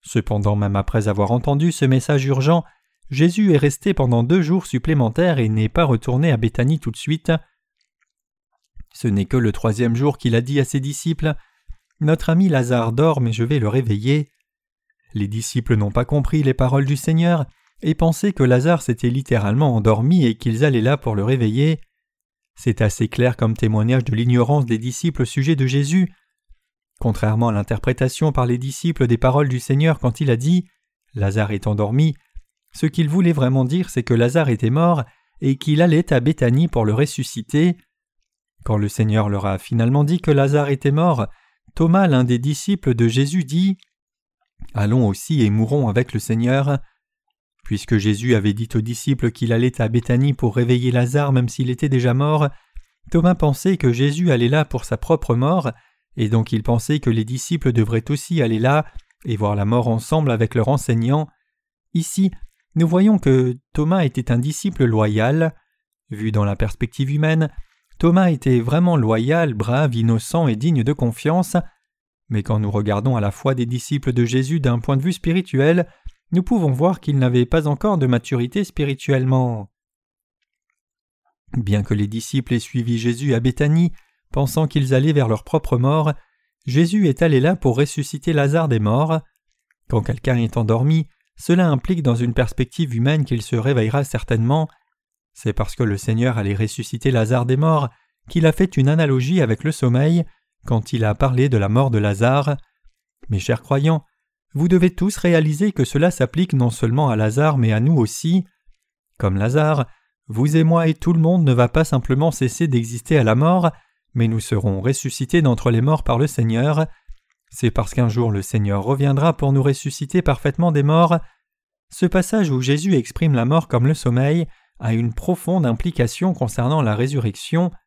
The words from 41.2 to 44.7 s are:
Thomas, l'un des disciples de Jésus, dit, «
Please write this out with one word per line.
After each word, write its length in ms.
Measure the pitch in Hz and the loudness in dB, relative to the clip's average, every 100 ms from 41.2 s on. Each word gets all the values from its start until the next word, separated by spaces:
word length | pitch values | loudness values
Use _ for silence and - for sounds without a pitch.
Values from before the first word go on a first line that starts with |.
| 104 - _ _ _ - | -4 -8 _ _ _ -2
Thomas, 320 | 165 180 190 | 2 4 4
l'un 160 | 131 | 2
des 160 | 123 120 | 2 0
disciples 560 | 135 143 - 202 - 117 | -2 -4 -4 -2 -2 2
de 120 | 117 | 2
Jésus, 360 | 120 139 180 131 | 2 0 -2 -2
dit, « 320 | 160 190 190 _ _ _ _ _ _ _ _ - | 0 0 -2 _ _ _ _ _ _ _ _ -10